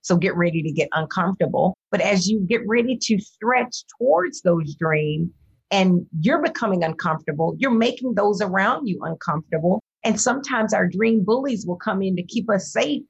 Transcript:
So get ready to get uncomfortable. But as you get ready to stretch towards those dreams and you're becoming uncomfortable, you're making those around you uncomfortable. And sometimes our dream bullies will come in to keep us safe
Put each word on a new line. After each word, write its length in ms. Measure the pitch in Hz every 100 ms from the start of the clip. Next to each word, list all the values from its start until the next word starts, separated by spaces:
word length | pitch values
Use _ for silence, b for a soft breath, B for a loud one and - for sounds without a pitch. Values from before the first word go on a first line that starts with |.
So 160 | - 175
get 180 | 175
ready 280 | 165 175 165
to 100 | 156
get 160 | 147 147
uncomfortable. 840 | 156 160 - 175 190 156 - 180 - -
But 100 | 185
as 260 | 180 196 180
you 140 | 220 180
get 140 | - 202
ready 300 | 233 240 240
to 160 | - 208
stretch 640 | - - 220 247 240 - - -
towards 420 | 247 320 359 -
those 340 | 180 170 151 147
dreams 540 | 165 156 151 156 170 - _ _ -
and 360 | 196 185 175 - 165
you're 200 | 170 320
becoming 420 | 330 - 220 185
uncomfortable, 720 | 165 156 175 160 - 147 165 160
you're 120 | 262
making 440 | 226 233 240 254
those 260 | 202 208 196
around 460 | 202 190 202 294 262
you 120 | 170
uncomfortable. 800 | 165 160 - 156 - 160 170 214 - _
And 160 | 220 220
sometimes 540 | 247 262 277 247 220
our 160 | 202 180
dream 340 | 185 226 226
bullies 440 | 185 240 277 226 170
will 100 | 175
come 240 | 226 190
in 160 | 190 180
to 60 |
keep 260 | 180 240 -
us 240 | 202 -
safe 300 | 220 285 285 -